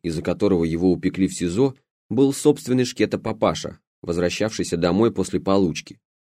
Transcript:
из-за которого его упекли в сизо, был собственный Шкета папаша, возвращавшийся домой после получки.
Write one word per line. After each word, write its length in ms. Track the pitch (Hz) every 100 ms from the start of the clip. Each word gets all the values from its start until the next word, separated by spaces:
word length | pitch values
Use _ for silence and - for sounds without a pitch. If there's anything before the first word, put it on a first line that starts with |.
из-за 200 | 85 80
которого 440 | 82 87 104 90 82
его 260 | 82 92
упекли 360 | 85 85 80 95
в 60 |
сизо, 420 | - 87 90 135 127 _ _ -
был 240 | 110 135
собственный 500 | 139 147 147 - 127
Шкета 340 | 123 - 104 98
папаша, 640 | 110 110 104 80 - - _ _
возвращавшийся 760 | - 85 87 - 107 - 92 85
домой 380 | 85 92 113
после 260 | 101 95 90
получки. 600 | 76 98 92 76 - - _ _ _